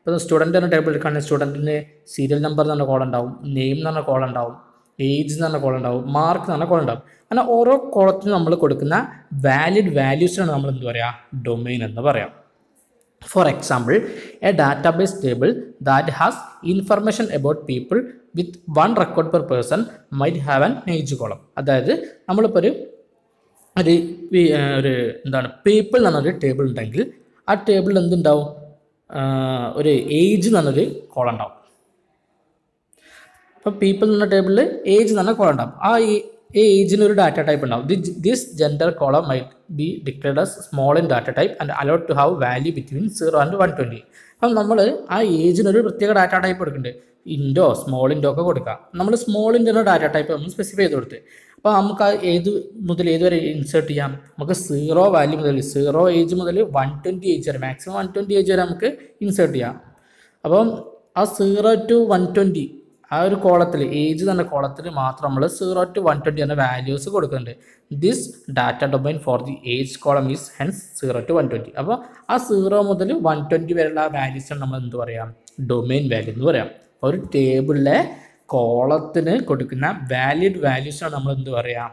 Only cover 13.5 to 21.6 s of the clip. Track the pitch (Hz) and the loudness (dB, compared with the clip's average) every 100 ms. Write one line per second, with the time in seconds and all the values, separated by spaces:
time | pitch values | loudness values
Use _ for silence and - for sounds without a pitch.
13.5 | 127 - 127 117 190 233 - - - 190 | 0 -2 -2 2 0 0 -12 -16 -2 0
14.5 | 175 139 143 170 165 190 - 135 120 143 | 2 2 2 0 2 0 0 -2 2 0
15.5 | 247 - - 139 135 160 - 170 269 - | 0 -6 -6 2 2 2 0 -2 -2 -16
16.5 | - 170 190 190 208 214 214 226 147 139 | -10 -2 -2 2 0 2 -2 -2 -2 0
17.5 | - - 127 127 214 247 - _ 170 175 | -2 -4 -6 -2 -2 -2 -14 _ -6 -6
18.5 | - - 151 175 226 170 - 160 170 143 | -8 -2 2 4 2 0 0 0 0 0
19.5 | 127 117 165 226 - _ 139 143 175 139 | -2 0 -2 -4 -10 _ -2 -2 -2 0
20.5 | 135 156 254 - 165 135 135 113 101 _ | 2 2 0 -4 -4 -4 -6 -6 -8 _
21.5 | - | -8